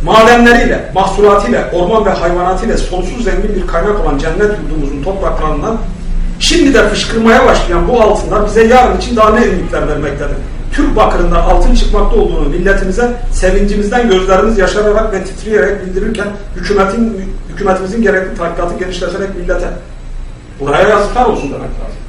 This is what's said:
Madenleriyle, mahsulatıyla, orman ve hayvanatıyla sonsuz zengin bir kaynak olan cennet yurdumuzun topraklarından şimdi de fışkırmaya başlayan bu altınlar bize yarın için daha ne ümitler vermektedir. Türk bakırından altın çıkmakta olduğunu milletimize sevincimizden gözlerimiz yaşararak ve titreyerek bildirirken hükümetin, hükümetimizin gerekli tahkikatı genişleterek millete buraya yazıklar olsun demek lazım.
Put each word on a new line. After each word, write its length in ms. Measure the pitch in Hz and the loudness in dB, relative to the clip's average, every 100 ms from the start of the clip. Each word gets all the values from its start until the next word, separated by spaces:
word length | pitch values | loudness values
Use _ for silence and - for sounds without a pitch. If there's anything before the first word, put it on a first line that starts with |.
| 151 | 2
Madenleriyle, 840 | 214 220 240 240 240 - - - 185 | 4 6 6 6 4 2 -2 -2 -2
mahsulatıyla, 720 | 196 - 208 202 240 190 - | 0 4 4 4 2 -2 -2
orman 320 | 180 185 220 190 | -2 0 2 0
ve 40 | |
hayvanatıyla 680 | - 170 175 180 - 226 175 | 0 0 0 0 -2 0 -2
sonsuz 460 | - 180 175 - | -2 -2 -4 -4
zengin 320 | 208 180 202 190 | -2 0 0 -2
bir 120 | 175 | -2
kaynak 380 | 165 208 202 156 | -2 0 0 0
olan 120 | 143 | -2
cennet 340 | 160 170 208 208 | -2 0 0 -2
yurdumuzun 400 | 151 151 139 143 | -4 -4 -4 -4
topraklarından 760 | - 190 175 - - - 208 226 - - - - - - | -6 -4 -2 -2 -2 -2 -2 -4 -6 -6 -4 -2 -2 -2
şimdi 340 | - 330 285 | 0 2 4
de 160 | 220 202 | 4 2
fışkırmaya 560 | - - 226 226 226 240 | 0 -2 0 4 4 4
başlayan 420 | - - 175 - | 2 2 0 2
bu 140 | 240 | 2
altınlar 440 | 214 202 - 196 214 | 2 2 0 -2 0
bize 220 | 196 226 | 4 4
yarın 300 | 254 247 185 | 6 4 2
için 180 | - 233 | -2 2
daha 140 | 214 | 2
ne 160 | 226 202 | 4 2
ümitler 420 | 175 165 160 143 | 0 -2 -4 -2
vermektedir. 500 | 143 147 139 143 139 - - - | -2 -4 -6 -6 -6 -6 -8 -6
Türk 220 | - - 214 | 0 0 2
bakırından 460 | 196 180 175 175 | 2 2 2 2
altın 340 | 180 180 - - | 4 4 6 6
çıkmakta 400 | - 196 - 226 | 4 4 4 4
olduğunu 340 | - - 147 | 2 0 0
milletimize 640 | 175 196 202 190 196 240 240 - | 0 0 0 0 0 -2 -2 -2
sevincimizden 760 | - 185 196 208 208 208 247 233 | 0 0 2 2 0 -2 -2 2
gözlerimiz 480 | 185 185 190 214 220 | 2 2 2 2 2
yaşararak 560 | 185 208 208 208 - | 0 0 0 0 0
ve 100 | 190 | -4
titreyerek 600 | 190 - 208 208 185 196 180 | -6 -10 -2 0 0 -2 -6
bildirirken 420 | 190 220 - 202 202 - - | -4 -4 -4 -6 -8 -12 -10
hükümetin, 720 | 175 202 190 233 226 190 185 - - | -2 0 0 0 -2 -2 -8 -8 -10
hükümetimizin 480 | 156 196 185 190 233 | -6 -2 -2 -2 -2
gerekli 360 | 202 190 190 - | 0 0 -2 -6
tahkikatı 400 | 170 - - - | -6 -4 -6 -6
genişleterek 560 | 180 180 180 196 196 180 | -6 -6 -6 -6 -8 -6
millete 340 | 175 185 - - - - - - - - - - | -4 -2 -4 -8 -14 -16 -12 -10 -10 -14 -18 -10
buraya 300 | 139 180 196 | -4 2 4
yazıklar 360 | 202 202 240 240 | 2 0 0 0
olsun 240 | - 139 | 0 -4
demek 120 | - | -8
lazım. 380 | - - - - | -8 -8 -8 -10